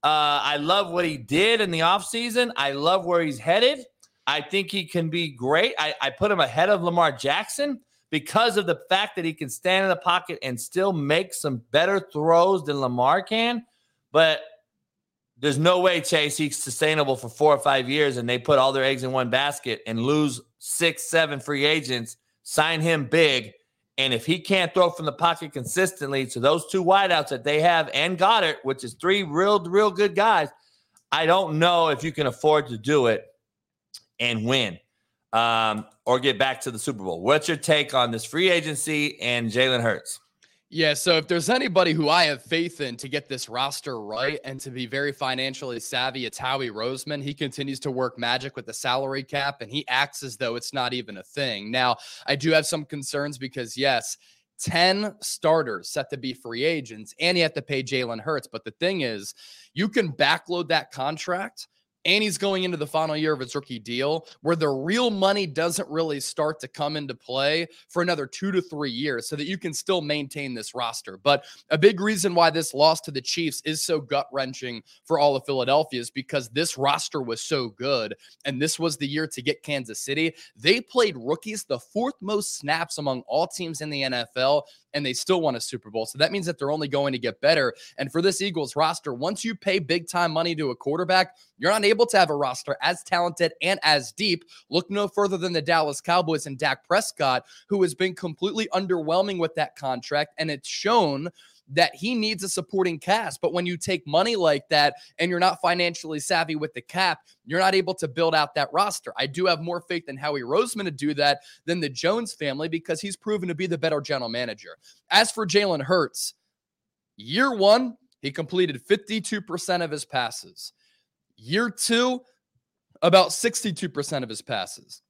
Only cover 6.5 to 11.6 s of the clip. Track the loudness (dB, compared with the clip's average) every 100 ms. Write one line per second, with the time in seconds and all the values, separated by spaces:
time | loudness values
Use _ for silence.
6.5 | 2 2 2 2 2 2 2 0 0 -2
7.5 | -4 -4 -4 _ _ _ -6 0 2 4
8.5 | 2 0 -2 2 0 0 -4 -6 -4 -10
9.5 | -4 0 2 2 0 2 0 0 -8 -6
10.5 | -8 -4 0 0 0 2 2 0 -4 -4
11.5 | -4